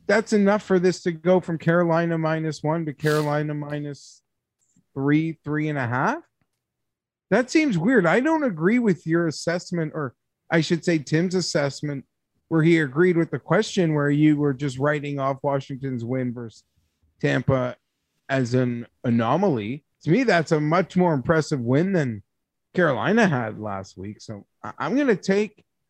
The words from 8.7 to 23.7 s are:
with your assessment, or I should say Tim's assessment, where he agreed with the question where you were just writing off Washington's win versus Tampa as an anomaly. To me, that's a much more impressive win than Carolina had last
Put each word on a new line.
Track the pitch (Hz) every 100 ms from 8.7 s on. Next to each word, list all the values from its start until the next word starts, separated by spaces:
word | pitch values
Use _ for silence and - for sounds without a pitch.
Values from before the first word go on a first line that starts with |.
| 247
with | 226 170 165
your | 170 170
assessment, | - - 175 - 175 156
or | 156 135 - _ _ -
I | 165
should | 151 170
say | - 160
Tim's | 131 156 180
assessment, | 185 170 160 143 - 147 139 - _ _ _ _
where | 165
he | 156 165
agreed | 147 131 185 165
with | 165
the | 139
question | - 170 220 - 165
where | 151 143
you | 147 151 147
were | 147
just | 127 143 127
writing | 147 151 143 143
off | 135 135
Washington's | 143 139 - 139 139 123
win | 117 131 123
versus | 120 117 - _ _ _ _ _ _
Tampa | 147 139 - 131 123 - _ _ _ _ -
as | 135 120
an | 127 123 120 117 _
anomaly. | 123 117 113 151 196 127 104 143 - _
To | 147
me, | 202
that's | 247 175 151
a | 156
much | 151 170 190 185
more | 180
impressive | 147 120 160 151 147
win | 117 135 185
than | 185 131 107 - _ _ _ _
Carolina | - 170 117 120 220 202
had | 127 110 107
last | 107